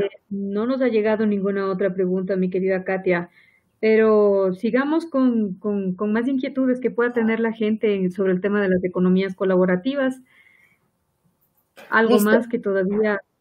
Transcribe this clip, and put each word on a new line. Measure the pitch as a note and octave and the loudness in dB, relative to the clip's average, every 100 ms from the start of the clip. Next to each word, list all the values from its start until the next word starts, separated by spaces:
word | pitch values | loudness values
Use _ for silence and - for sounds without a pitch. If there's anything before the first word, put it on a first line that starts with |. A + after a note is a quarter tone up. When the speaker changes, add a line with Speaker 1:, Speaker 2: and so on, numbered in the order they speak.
Speaker 1:
Eh, | G3+ - - | -2 -8 -14
no | G3 G3 G3+ A#3 | -10 -6 -4 -2
nos | C4 | 0
ha | B3+ | 0
llegado | A3 G#3+ G#3+ A3 | 0 0 0 0
ninguna | G3+ F#3+ G3 G3 | 0 -2 -2 -2
otra | F#3+ G3 | -2 -2
pregunta, | F#3 F3+ F#3 F#3 G3 | -2 -2 -2 -2 -2
mi | F#3 | -2
querida | F#3 F#3+ F#3+ | -2 -2 -2
Katia. | F#3 F#3+ F#3 F3 F3 _ _ _ _ - | -2 -4 0 -2 -2 _ _ _ _ -4
Pero | A3 A3 A3 G#3+ G#3 G3 F#3+ | 2 4 4 4 4 4 0
sigamos | F#3 A3+ A#3+ C#4+ D#4+ E4 | 0 -2 0 0 0 -2
con, | C4+ C4 A#3 G#3 F3+ | 0 2 2 -2 -4
con, | G#3+ G3+ F#3+ F#3 | -4 -4 -4 -4
con | G#3 | -2
más | G#3+ A#3+ | -2 0
inquietudes | C4+ C4+ C4 C4 B3+ | -2 -4 -2 0 0
que | A#3 | -2
pueda | A#3 A#3+ | 0 -2
tener | A#3+ A3 A3 | 0 0 0
la | A3+ | -2
gente | A3 G#3+ A3 A3 G3+ | -2 -2 0 0 0
en, | F#3 | -2
sobre | F#3 F#3+ | 0 0
el | F#3 | 0
tema | G3+ G#3 | 0 0
de | G3 | 2
las | F#3 | 0
economías | F3+ F#3 F#3 F#3 F#3+ | 0 0 2 2 0
colaborativas. | F#3+ G3 F#3 F#3 F3+ B3+ C#4 C4 B3+ - _ _ _ _ _ _ _ _ _ _ _ _ _ _ - - | -2 0 2 2 2 -2 -2 -2 -4 -12 _ _ _ _ _ _ _ _ _ _ _ _ _ _ -20 -2
¿Algo | G#3+ A3+ | 0 4
Speaker 2:
Listo. | A3+ G#3 | 4 4
Speaker 1:
más | A3+ A#3 | 2 0
que | A#3 | -6
todavía | G3+ G3 F#3+ G3+ A3 G3+ - _ | -4 -2 -2 0 0 -2 -6 _